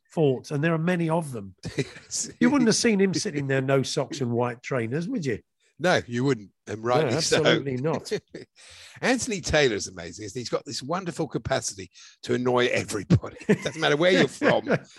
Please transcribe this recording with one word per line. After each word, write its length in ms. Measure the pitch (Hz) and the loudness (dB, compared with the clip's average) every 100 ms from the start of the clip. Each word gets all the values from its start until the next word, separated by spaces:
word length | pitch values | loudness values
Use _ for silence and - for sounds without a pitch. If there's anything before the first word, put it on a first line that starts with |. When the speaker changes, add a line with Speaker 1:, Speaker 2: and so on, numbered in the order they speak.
| _ | _
Speaker 1:
faults, 420 | - 147 120 - | 2 2 2 -4
and 100 | 147 | -2
there 100 | 160 | 0
are 40 | 165 | 0
many 320 | 160 180 165 | 0 0 0
of 220 | 165 151 | -2 -4
them, 220 | 117 98 - - - 135 - | -10 -12 -12 -8 -6 -6 -10
Speaker 2:
<laughs> 440 | - - - - | -10 -8 -8 2
Speaker 1:
you 100 | 247 | 4
wouldn't 180 | 285 233 | 4 4
have 80 | - | 4
seen 240 | 240 202 | 2 4
him 120 | 196 | 2
sitting 340 | 165 208 147 139 | 0 -4 -4 0
there, 140 | 135 | 0
no 220 | 131 135 | 2 2
socks 380 | 131 - 127 - | 2 -4 -4 -4
and 100 | 123 | -2
white 320 | 120 123 120 | 0 -2 -4
trainers, 460 | - 131 113 139 175 | -6 -4 -2 -4 -4
would 180 | 262 139 | -4 -4
you? 120 | 101 _ _ _ _ | -6 _ _ _ _
Speaker 2:
No, 220 | 180 151 - | 2 2 0
you 180 | 120 | -2
wouldn't, 260 | 135 120 98 _ - | 0 0 -4 _ -10
and 140 | 107 | -6
Speaker 1:
No, 60 | 113 | 0
Speaker 2:
rightly 220 | 127 147 135 | 2 2 0
so. 160 | 160 156 | 2 2
Speaker 1:
absolutely 400 | 135 117 135 127 | 4 2 0 -4
not. 340 | 151 143 - 202 - 165 - _ | -2 -4 -4 -8 -8 -18 -20 _
Speaker 2:
<laughs> 440 | - - - - | -20 -20 -20 -4
Anthony 380 | 190 254 - 202 | 0 0 -2 -6
Taylor's 480 | - 156 139 101 98 | 0 4 4 2 -4
amazing, 360 | 92 85 95 | -10 -12 -12
isn't 140 | 107 127 | -10 -8
he? 20 | |
He's 80 | 117 | -6
got 160 | - | -6
this 180 | - 117 | -6 -10
wonderful 440 | 131 175 180 156 151 | -6 -6 -6 -6 -4
capacity 600 | 151 - 135 - 101 92 - - _ | -4 -2 -2 -2 -10 -14 -16 -20 _
to 120 | - | -4
annoy 320 | 123 123 123 123 | 0 2 4 4
everybody. 680 | 107 95 107 - - - - - | 2 -2 -6 2 2 2 -8 0
It 140 | 208 | 0
doesn't 180 | 156 151 | 0 0
matter 160 | 151 147 | 0 4
where 160 | 175 | 4
you're 160 | 185 143 | 4 2
from. 400 | - 285 110 277 | 2 2 2 2
Speaker 1:
<laughs> 100 | 208 - | -2 -2